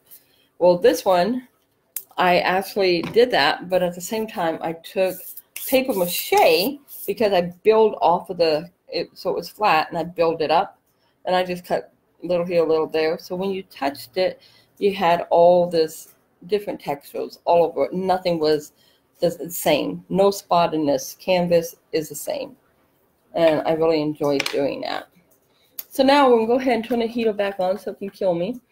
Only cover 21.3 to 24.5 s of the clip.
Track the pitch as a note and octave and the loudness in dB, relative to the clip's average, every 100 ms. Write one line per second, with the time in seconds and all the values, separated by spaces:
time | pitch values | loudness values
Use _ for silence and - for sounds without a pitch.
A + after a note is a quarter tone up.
21.3 | F#3 F3 E3+ E3+ - _ D#3+ D3+ C#3+ - | 0 2 0 0 -8 _ -6 -6 -10 -8
22.3 | - - - _ _ _ _ _ _ _ | -8 -10 -16 _ _ _ _ _ _ _
23.3 | - E3 D3+ - D#3+ D#3+ D#3 D3+ D3+ D3 | 0 2 2 0 0 0 0 -2 -2 -2
24.3 | C#3 - | -2 -2